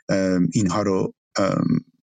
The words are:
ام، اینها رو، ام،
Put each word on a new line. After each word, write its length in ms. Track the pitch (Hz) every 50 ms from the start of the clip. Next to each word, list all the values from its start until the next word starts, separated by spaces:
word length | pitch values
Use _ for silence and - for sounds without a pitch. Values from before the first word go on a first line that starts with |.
| _ -
ام، 400 | 98 98 95 92 92 90 92 85 -
اینها 280 | 113 104 90 85 107
رو، 320 | 101 101 95 95 - - - _ _ _ - -
ام، 420 | 98 - - - - - - - - _ _ _ _ _ _